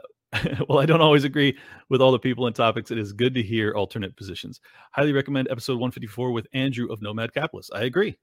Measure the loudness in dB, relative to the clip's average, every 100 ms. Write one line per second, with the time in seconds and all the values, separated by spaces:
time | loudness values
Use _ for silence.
0 | -8 _ _ -6 -4 -4 0 2 4 6
1 | 6 6 4 2 2 0 -8 -20 -2 4
2 | 6 6 2 0 -2 2 2 2 -4 -6
3 | -6 0 0 0 -2 0 0 -2 -4 -4
4 | -8 -10 -14 -12 -14 -18 _ _ -6 0
5 | 2 0 0 -2 -4 -4 -4 -2 -4 -6
6 | -10 -6 -4 -4 -4 -4 -2 -4 -6 -8
7 | -8 -6 -6 -4 -6 -8 -12 -6 -2 0
8 | -2 -4